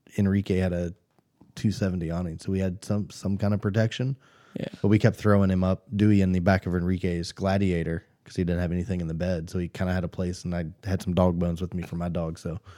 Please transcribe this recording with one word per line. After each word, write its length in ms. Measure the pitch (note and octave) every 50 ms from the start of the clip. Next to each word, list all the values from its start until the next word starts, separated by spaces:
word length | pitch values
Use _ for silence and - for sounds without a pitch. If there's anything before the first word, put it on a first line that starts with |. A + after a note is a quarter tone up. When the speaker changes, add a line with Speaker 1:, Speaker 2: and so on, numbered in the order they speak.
| _ - - -
Speaker 1:
Enrique 380 | G2+ G2 G2 G2+ F#2+ - F#2+ F#2
had 140 | F#2 F#2 F2
a 220 | F2 F2 E2+ F2+ - _ _ _ _ _ _ _ _ - - _
two 180 | - - A2 F#2+
seventy 380 | - G#2 F#2+ F2+ F#2 E2 D#2+
awning, 280 | E2 F2 F2+ E2+ D#2+ E2
so 140 | - - F#2+
we 60 | F#2+
had 260 | F#2+ F#2+ F2 - -
some, 240 | - G#2 G2+ G2+ -
some 260 | - - - F#2 G2 F#2+
kind 160 | G#2 G2+ G#2
of 60 | G2
protection. 560 | - G#2 F#2+ A2 A2 A2+ - - B2 C3 C3+ - _ _ _ _ _ _ - -
Speaker 2:
Yeah. 100 | - - - - -
Speaker 1:
But 60 | G#2
we 100 | G#2+ G2+
kept 180 | - A2 -
throwing 340 | - - G#2+ G2+ G2+ G2 F#2+
him 140 | F#2 F#2 F#2
up, 200 | F#2 F#2 - - - G#2
Dewey, 260 | G2 G#2 G#2+ G#2 G2+
in 120 | F#2+ F#2 F#2
the 80 | F2+
back 260 | E2+ G2 F#2+ F2+ -
of 80 | F2+ F2
Enrique's 580 | F2+ F2 F2+ F#2+ F2 - F2+ F2 E2+ E2+ - -
Gladiator 720 | - F#2 F#2+ F#2+ G2+ G2+ F#2+ F2 E2+ E2 D#2+ E2 E2 - _ _ _ _
'cause 120 | - -
he 80 | F#2 F#2
didn't 160 | E2+ F2 E2+
have 100 | F2+ E2+ F2
anything 280 | F2+ F2 - F#2+ F2+
in 80 | F2 D#2+
the 60 | E2
bed. 340 | D#2+ F2+ F#2 F#2 E2 D#2+ F2
So 80 | - F#2
he 100 | F2 E2+
kinda 240 | - - F#2+ F#2 F2+
had 120 | F#2 F2
a 40 | E2+
place, 360 | - - F#2 F2 F#2 - -
and 100 | F2 F2
I 120 | F2 E2+ D#2 - - -
had 160 | F#2+ F#2+ F2+ -
some 120 | F#2 F2
dog 240 | F2+ F2+ F2+ F2 F2
bones 220 | F2 F2 E2+ E2
with 120 | F#2 F2+ -
me 80 | F2+ E2
for 140 | - -
my 120 | F2 F2 F2
dog. 280 | E2+ F2+ E2+ E2 E2 -
So, 200 | - E2+ - G#2 - - -